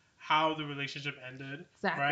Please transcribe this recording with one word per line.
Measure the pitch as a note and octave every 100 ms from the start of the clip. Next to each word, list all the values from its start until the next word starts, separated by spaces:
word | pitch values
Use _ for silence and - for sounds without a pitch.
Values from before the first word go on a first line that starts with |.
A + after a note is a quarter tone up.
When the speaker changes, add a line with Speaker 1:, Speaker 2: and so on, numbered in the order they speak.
| _ _
Speaker 1:
how | - D#3 D#3+
the | D#3 D3
relationship | C#3+ C#3 D3 C#3+ C3+ B2+
ended, | C3+ C3+ D3 - -
Speaker 2:
Exactly. | G3 E3+ C#3+